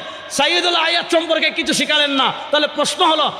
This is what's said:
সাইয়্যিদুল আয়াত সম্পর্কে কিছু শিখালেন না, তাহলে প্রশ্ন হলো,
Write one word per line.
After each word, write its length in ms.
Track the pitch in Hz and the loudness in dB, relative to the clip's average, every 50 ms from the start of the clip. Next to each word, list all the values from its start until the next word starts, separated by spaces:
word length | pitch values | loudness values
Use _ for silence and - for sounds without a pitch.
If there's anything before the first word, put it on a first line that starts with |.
| 156 - - - - - | -6 -10 -14 -14 -14 -6
সাইয়্যিদুল 460 | - - 277 302 339 349 339 359 349 | -2 0 0 2 2 2 0 0 0
আয়াত 360 | 330 320 330 339 339 320 - 339 | 0 0 0 0 -2 0 0 0
সম্পর্কে 380 | 330 330 320 320 320 302 311 | 0 2 2 0 0 0 0
কিছু 220 | - - 277 240 - | 0 -2 -2 -2 0
শিখালেন 380 | - 294 277 302 302 294 285 | 0 0 2 2 2 2 2
না, 220 | 277 269 254 214 - - - - | 2 2 0 0 0 -4 -4 0
তাহলে 160 | - 302 294 | 0 0 0
প্রশ্ন 400 | 285 - 302 285 - - - 370 | 0 0 -2 -2 -2 0 2 2
হলো, 260 | 330 320 311 294 269 262 - | 2 4 2 0 -2 -4 -6